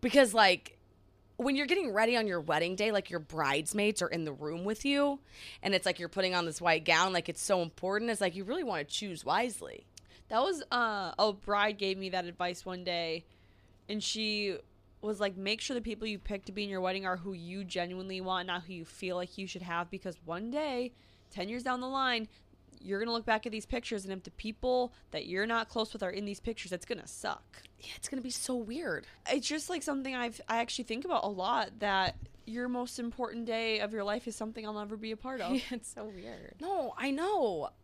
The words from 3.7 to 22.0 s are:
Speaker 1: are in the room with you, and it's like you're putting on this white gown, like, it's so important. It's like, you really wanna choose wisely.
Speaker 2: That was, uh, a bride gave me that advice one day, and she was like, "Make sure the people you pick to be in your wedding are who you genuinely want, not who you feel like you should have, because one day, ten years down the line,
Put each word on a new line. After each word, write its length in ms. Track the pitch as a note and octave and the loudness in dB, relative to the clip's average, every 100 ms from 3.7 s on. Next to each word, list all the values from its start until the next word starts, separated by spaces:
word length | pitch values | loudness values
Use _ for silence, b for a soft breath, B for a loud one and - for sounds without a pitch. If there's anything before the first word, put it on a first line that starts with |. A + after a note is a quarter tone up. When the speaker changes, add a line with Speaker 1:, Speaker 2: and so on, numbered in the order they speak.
| G#3 G#3 G#3+ | 2 2 2
Speaker 1:
are 60 | F3+ | 0
in 160 | E3 | 0
the 80 | D#3 | -2
room 300 | C#3 D3 E3 | -4 -6 -4
with 200 | F#3 G#3+ | -2 -2
you, 340 | C#4 C#4+ C#4+ C#4 B B B B | 2 4 4 2 B B B B
and 120 | F#3+ | 2
it's 100 | F#3+ F#3+ | 2 2
like 120 | F3 | 0
you're 100 | E3+ | -2
putting 260 | G3 F#3 F3+ | 0 2 2
on 80 | E3+ | 0
this 140 | D3+ | 0
white 240 | F3 D#3+ | 4 4
gown, 280 | D#3 E3 F#3+ | 6 6 6
like, 160 | F#3 E3 | 2 -2
it's 140 | E3 | -6
so 200 | - F#3+ | 2 2
important. 480 | E3 - F#3 G3+ A#3 | 2 -2 0 0 0
It's 80 | G#3+ | 0
like, 160 | F#3+ F3 | 0 -2
you 80 | |
really 180 | G3 D4+ | -4 -4
wanna 220 | D4 F3+ | -2 -2
choose 400 | D3 - G#3 E3 | -2 -4 -6 -6
wisely. 600 | - F3 B3 G#3 D2 A#1 - - b b - | 2 2 2 -2 -10 -12 -16 -20 b b -2
Speaker 2:
That 140 | A3 | 2
was, 200 | C#4+ E4+ - | 2 2 0
uh, 420 | B3 A#3 G#3 F3+ - | 2 2 0 -4 4
a 140 | G#3+ | 4
bride 460 | G3+ - G3+ G#3 G#3 | 2 0 4 4 2
gave 200 | G3 F#3+ | -2 0
me 120 | F#3+ | -2
that 160 | F#3 F3 | -2 -2
advice 380 | F3 F3 F3 | -2 -2 -2
one 200 | - F#3 | -6 -6
day, 400 | F3+ F3 E3 E3 - b b b b b - | -2 -2 0 -4 -6 b b b b b -6
and 160 | G#3+ | -4
she 540 | - A3 G#3+ G#3 G3+ F3+ - - - - | -2 -2 0 0 -2 -4 -8 -20 -20 -8
was 180 | G#3+ G#3 | -4 0
like, 180 | G3+ F#3 | 0 0
"Make 240 | G3 A3 | -2 -2
sure 140 | - | -2
the 60 | B3+ | -4
people 260 | A3+ A3 A3 | -4 -4 -4
you 120 | G3+ | -4
pick 240 | - G3+ | -4 -6
to 80 | - | -6
be 100 | G3 | -6
in 60 | G3+ | -4
your 140 | F#3+ | 0
wedding 240 | F#3 F#3+ F#3+ | 0 0 0
are 100 | F#3 | -2
who 160 | F3+ | -4
you 320 | F#3 E3+ F#3+ | -8 -8 -8
genuinely 560 | F#3+ F3+ F3 F#3 F#3+ F#3+ | -4 -2 -2 -4 -6 -6
want, 260 | F#3 F#3 F3+ | -2 -2 0
not 160 | F3 | -4
who 80 | E3+ | -4
you 100 | F#3 | -10
feel 320 | E3 - F#3 F3+ | -12 -8 -4 -2
like 200 | F3+ - | -4 -6
you 120 | F#3+ | -8
should 140 | F#3 | -8
have, 280 | F3 E3+ F3 | -4 -2 -2
because 260 | G3 F#3+ E3+ | -6 -8 -10
one 260 | D#3 E3+ A3 | -8 -6 -4
day, 420 | C#4 D4+ B3+ B3 - b b b | -2 -2 -2 -4 -6 b b b
ten 180 | - F#3 | -8 -6
years 160 | A3+ | -4
down 160 | F#3 B3+ | -2 -2
the 80 | B3+ | -2
line, 400 | C4+ | 0